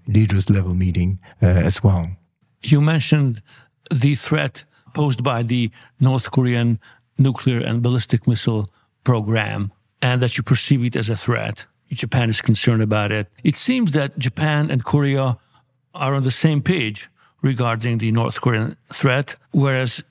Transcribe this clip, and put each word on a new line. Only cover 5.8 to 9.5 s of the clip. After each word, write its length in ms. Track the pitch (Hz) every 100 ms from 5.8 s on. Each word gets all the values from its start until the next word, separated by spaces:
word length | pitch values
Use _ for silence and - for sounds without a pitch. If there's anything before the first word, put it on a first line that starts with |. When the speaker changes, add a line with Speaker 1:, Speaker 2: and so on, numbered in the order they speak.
| - -
Speaker 2:
North 320 | 131 131 -
Korean 480 | - 127 120 117 113 - _ _ -
nuclear 400 | 135 117 - 120
and 240 | - 120
ballistic 460 | 120 123 - 113 -
missile 420 | 113 - 113 101 _ _ _
program, 720 | - 120 104 113 104